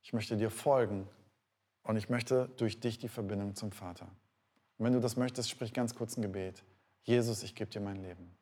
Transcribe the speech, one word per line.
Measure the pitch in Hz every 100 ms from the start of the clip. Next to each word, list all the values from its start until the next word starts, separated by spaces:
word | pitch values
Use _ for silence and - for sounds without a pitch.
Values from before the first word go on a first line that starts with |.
Ich | -
möchte | 117 - 107
dir | 107
folgen | - 147 135 107 101 98 - _ _ _ _ _ _
und | - 110
ich | 101
möchte | 120 117 131 127 -
durch | 113 -
dich | 120 113
die | 123
Verbindung | - 101 101 101
zum | 98 107
Vater.“ | - 90 87 92 92 _ _ _ _ _ -
Und |
wenn | 113
du | 127
das | 120 120
möchtest, | 127 123 117
sprich | - 113
ganz | 127 117
kurz | - 113 -
ein |
Gebet. | 104 95 92 - _ _ _ _
„Jesus, | - 120 117 104
ich | 113
gebe | - 104
dir | 104
mein | 101 98
Leben.“ | 95 87 87 92